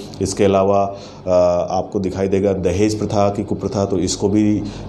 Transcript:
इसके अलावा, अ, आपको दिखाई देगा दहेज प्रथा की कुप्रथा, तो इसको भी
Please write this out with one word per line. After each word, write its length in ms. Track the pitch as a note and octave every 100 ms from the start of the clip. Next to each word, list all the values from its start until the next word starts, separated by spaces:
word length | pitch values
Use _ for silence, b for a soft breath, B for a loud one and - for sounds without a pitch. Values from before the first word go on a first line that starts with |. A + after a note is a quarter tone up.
| B B
इसके 220 | B2 -
अलावा, 520 | G2+ G2 F#2+ G2 G2+ B B B F#2
अ, 40 | F2+ F2+ F2 E2
आपको 300 | F#2 F2 G#2
दिखाई 280 | F#2 F#2+ G2
देगा 240 | G2 G2
दहेज 460 | F#2 F2+ F2 G#2+ G#2+
प्रथा 300 | G#2 G#2+ G2+
की 160 | G2+
कुप्रथा, 400 | G2 F2 B2+ G#2+
तो 140 | G2 F#2
इसको 300 | F#2 - G2+
भी 260 | G#2 G#2 G#2 - B